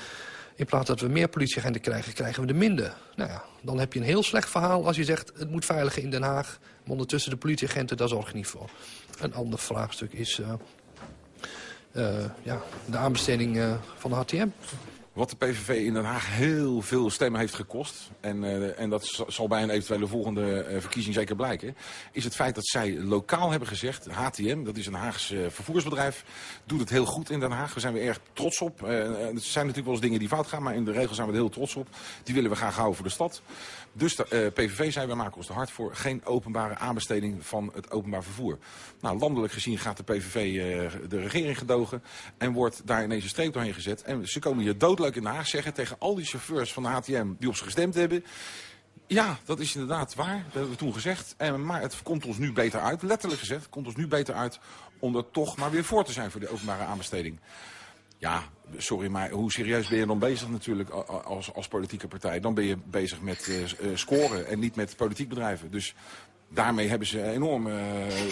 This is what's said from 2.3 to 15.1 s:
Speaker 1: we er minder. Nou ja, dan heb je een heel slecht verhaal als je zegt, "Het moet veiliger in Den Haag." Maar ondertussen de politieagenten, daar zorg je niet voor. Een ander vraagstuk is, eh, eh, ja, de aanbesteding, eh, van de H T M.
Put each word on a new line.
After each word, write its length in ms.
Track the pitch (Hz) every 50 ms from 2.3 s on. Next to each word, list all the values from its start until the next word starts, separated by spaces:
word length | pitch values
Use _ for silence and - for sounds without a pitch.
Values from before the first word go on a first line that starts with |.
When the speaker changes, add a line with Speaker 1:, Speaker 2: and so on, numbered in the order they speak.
| 117 - 131
Speaker 1:
we 60 | 127
er 80 | 139
minder. 400 | 160 208 226 190 131 - - - - - - -
Nou 140 | - - -
ja, 140 | - 95 - - - -
dan 180 | - 131 131 131
heb 140 | 131 131 -
je 60 | 131
een 80 | 117
heel 160 | 127 165 208 202
slecht 280 | - - 220 - -
verhaal 360 | - 180 170 180 185 180 165
als 100 | 170 165
je 80 | 156 156
zegt, 280 | 143 160 156 - - -
"Het 160 | 151 156 151
moet 140 | 160 165 -
veiliger 380 | - 165 156 143 139 - 151 131
in 80 | 139
Den 120 | 131 131 131
Haag." 360 | 135 139 139 139 - - -
Maar 320 | - - - - - - 151
ondertussen 380 | 131 131 127 - 143 - -
de 60 | 135
politieagenten, 600 | 123 - 156 156 147 - 135 - 139 131 123 123
daar 120 | 113 120 117
zorg 200 | 117 107 104 -
je 80 | -
niet 100 | 107 95
voor. 240 | - - - 98 - - - - - - - - - - -
Een 140 | - 123 -
ander 240 | 123 120 117 113 -
vraagstuk 540 | - - 110 110 110 107 - - 113 107 -
is, 260 | 113 117 - - -
eh, 140 | 107 110 113 113 - - - - - - - - - - - - - - - - - - - - - - - - - - -
eh, 380 | 123 120 104 101 104 104 104 - - -
ja, 200 | 123 120 113 - - - - -
de 100 | - 113
aanbesteding, 640 | 117 131 135 127 113 - - 123 117 120 117 113 113
eh, 160 | 113 113 113 113 110 - -
van 140 | - - 127
de 60 | 123
H 60 | 127 127
T 100 | - -
M. 160 | 170 220 208 - - - - - 127 - - - - - -